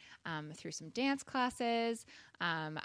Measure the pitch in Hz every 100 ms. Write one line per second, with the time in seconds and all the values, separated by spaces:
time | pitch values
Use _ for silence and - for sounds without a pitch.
0 | - - - 156 151 156 165 - 160 226
1 | 269 277 - 269 247 - 240 233 233 226
2 | - - - - 175 165 156 156